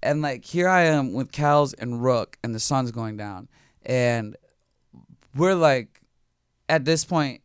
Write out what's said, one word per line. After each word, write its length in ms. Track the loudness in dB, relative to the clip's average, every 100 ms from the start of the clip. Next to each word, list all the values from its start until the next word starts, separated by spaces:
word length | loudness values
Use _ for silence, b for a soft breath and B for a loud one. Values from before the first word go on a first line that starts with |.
and, 200 | -2 -2
like, 240 | -2 -6 -6
here 240 | -2 2
I 140 | 4
am 280 | 4 2 0
with 180 | -4 -8
Kels 400 | -2 2 4 2 -2
and 240 | -8 -2
Rook, 360 | 0 0 -2 -10
and 120 | -10 -6
the 40 |
sun's 300 | -2 -2 -2
going 260 | -6 -8 -8
down, 320 | -12 -12 -18 b b b -4
and 520 | 0 0 0 -4 -12 _ _ _ _ _ -20 _ -20 _ 0
we're, 200 | 2 4
like, 460 | 4 4 -2 _ _ _ _ _ _ _ _
at 160 | 0 2
this 180 | 0 0
point 360 | -2 -2 -6